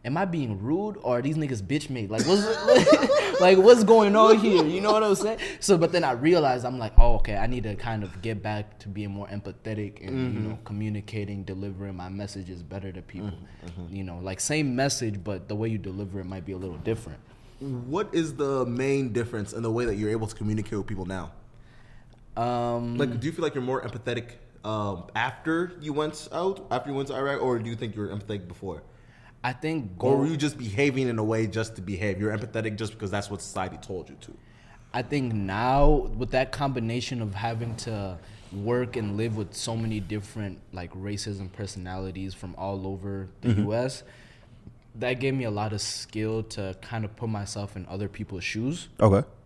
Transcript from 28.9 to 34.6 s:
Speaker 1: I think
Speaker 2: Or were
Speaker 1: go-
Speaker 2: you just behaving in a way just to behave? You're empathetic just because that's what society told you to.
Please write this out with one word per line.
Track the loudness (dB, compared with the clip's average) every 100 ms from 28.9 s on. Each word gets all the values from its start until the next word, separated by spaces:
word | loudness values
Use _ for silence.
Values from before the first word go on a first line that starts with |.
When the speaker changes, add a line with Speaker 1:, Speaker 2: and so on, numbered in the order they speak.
| -20 -20 -20 -20 -8
Speaker 1:
I | -8
think | -4 -4 -4 -6 -2
Speaker 2:
Or | 2 4
were | 2
Speaker 1:
go- |
Speaker 2:
you | 0
just | -2 -4
behaving | -6 2 2 2 0
in | 0
a |
way | 0 0 0
just | -2 -4 -8
to |
behave? | -8 -4 -2 0
You're | -2 -2
empathetic | -4 -4 -4 -4
just | -8
because | -6 -6
that's | -4 -6
what | -10
society | -8 -6 -6 -8
told | -10 -10 -10
you | -18
to. | -18 -20 -20 -20